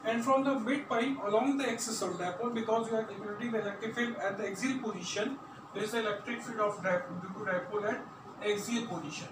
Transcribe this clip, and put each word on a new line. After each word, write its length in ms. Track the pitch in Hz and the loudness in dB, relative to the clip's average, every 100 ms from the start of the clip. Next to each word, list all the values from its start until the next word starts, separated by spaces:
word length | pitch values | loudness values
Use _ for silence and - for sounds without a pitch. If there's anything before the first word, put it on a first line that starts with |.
and 200 | 220 233 | 2 2
from 200 | 240 269 | 6 6
the 160 | 269 262 | 6 2
midpoint 600 | 214 294 - 233 262 269 | 2 0 2 2 2 0
along 360 | 202 214 262 277 | 4 4 6 4
the 100 | 254 | 2
axis 320 | 226 226 220 | 0 -2 -2
of 120 | 185 | -2
dipole, 400 | 175 175 175 240 | 0 -2 -2 -2
because 360 | 226 220 220 226 | 0 2 2 4
we 80 | 220 | 0
are 60 | |
calculating 480 | 220 202 214 208 240 | -2 -6 -6 -4 -2
the 100 | 220 | 0
electric 340 | 202 202 220 240 | -2 -4 -4 -2
field 200 | 233 208 | -2 0
at 220 | 196 196 | -2 -2
the 100 | 202 | -4
axial 320 | 190 262 254 | -2 0 0
position, 580 | 220 185 175 208 233 277 - - - | -2 -4 -4 0 0 -2 -10 -14 -10
there 100 | - | -4
is 80 | 214 | -2
the 80 | 233 | 0
electric 420 | 214 208 - 233 | 0 -2 -4 -6
field 180 | - 226 | -4 2
of 220 | 208 - | 2 2
dipole 400 | 190 180 - 180 | 2 2 0 -6
due 240 | - - 202 | -6 -6 0
to 60 | |
dipole 360 | 180 - 208 208 | 0 0 0 0
at 160 | 247 - - - - | -2 -6 -14 -16 -4
axial 440 | 208 208 233 233 - | 0 0 2 -2 0
position. 400 | 170 147 - - | -4 -4 -6 -8